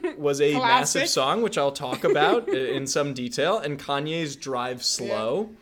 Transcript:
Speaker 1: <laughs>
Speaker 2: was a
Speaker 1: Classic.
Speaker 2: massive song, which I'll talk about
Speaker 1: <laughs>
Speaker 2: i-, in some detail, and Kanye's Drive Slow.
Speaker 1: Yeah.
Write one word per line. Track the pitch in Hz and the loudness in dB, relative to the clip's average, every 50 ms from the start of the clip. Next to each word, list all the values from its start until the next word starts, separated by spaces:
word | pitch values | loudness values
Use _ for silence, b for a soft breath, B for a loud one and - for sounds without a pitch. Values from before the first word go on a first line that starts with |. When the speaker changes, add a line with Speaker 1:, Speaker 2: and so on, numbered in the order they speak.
Speaker 1:
<laughs> | - 339 - | -4 -6 -4
Speaker 2:
was | - 147 143 143 139 | -2 0 0 2 4
a | 147 151 147 | 2 2 4
Speaker 1:
Classic. | 143 156 143 240 254 143 - - 135 | 4 4 4 4 4 4 2 0 0
Speaker 2:
massive | - 170 | 0 0
song, | - 143 131 139 170 226 | 2 2 2 2 2 2
which | 233 202 - - | 0 0 0 0
I'll | 139 139 | 0 0
talk | 139 - 147 123 131 - - | 0 -2 -4 -6 -4 0 2
about | 160 143 147 151 170 220 240 - - | 2 4 4 4 4 4 2 0 0
Speaker 1:
<laughs> | |
Speaker 2:
i-, | - | -2
in | 131 135 117 135 135 135 | 0 0 0 -2 -2 -2
some | 135 - 156 143 143 | -2 0 0 0 0
detail, | 131 127 123 117 120 143 139 175 208 220 | -2 -4 -6 -4 -2 0 2 2 2 0
and | 143 147 147 | -2 -4 -6
Kanye's | 143 - - 143 139 147 156 160 170 165 143 131 | -6 -4 -4 -2 -2 -2 -2 -2 -4 -4 -4 -6
Drive | - - 139 131 123 123 127 127 120 - | -8 -8 -6 -4 -4 -4 -4 -4 -4 -4
Slow. | - - - 123 113 110 107 110 113 127 190 220 214 | -2 -2 -2 -2 -2 -2 -2 0 0 0 -2 -2 -6
Speaker 1:
Yeah. | - - | -10 -18